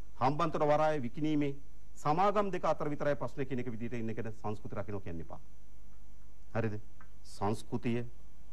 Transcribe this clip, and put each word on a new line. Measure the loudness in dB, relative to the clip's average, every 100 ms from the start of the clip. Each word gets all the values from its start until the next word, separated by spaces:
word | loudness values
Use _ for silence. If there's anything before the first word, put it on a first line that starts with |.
| -4 0
හම්බන්තොට | 2 2 0 2 4
වරාය | 4 4 2
විකිණීමේ | 0 0 2 2 2 0 -2 -2 -2
සමාගම් | 0 2 4 4 4 2
දෙක | 2
අතර | 2 2 0
විතරයි | 0 2 2
ප්‍රශ්නේ | 0 -2 0
කියන | 0
එක | 0
විදිහට | -2 -2
ඉන්න | -2 0
එකට | -2 -2
සංස්කෘති | -2 -2 -2 -2 -2
රකින්න | -2 -2
කියන්න | -2 -2
එපා. | -2 -4 -4 -2 -2 -2 -2 -2 -2 -2 -2 -2 -2
හරිද? | 0 0 -2 -2 -2 -2 -4
සංස්කෘතිය, | -4 -2 0 0 0 0 0 0 0 -2 -2 -2 -2